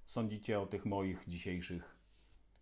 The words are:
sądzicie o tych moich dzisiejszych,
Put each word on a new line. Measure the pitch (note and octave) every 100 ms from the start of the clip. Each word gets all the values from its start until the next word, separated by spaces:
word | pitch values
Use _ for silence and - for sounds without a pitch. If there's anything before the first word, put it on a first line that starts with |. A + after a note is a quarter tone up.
| -
sądzicie | - A2 G#2 - G#2
o | G2
tych | G2+ G#2
moich | G2 F#2+ F2+ -
dzisiejszych, | F2 F#2+ F2+ F2 F2 - - - - - - - -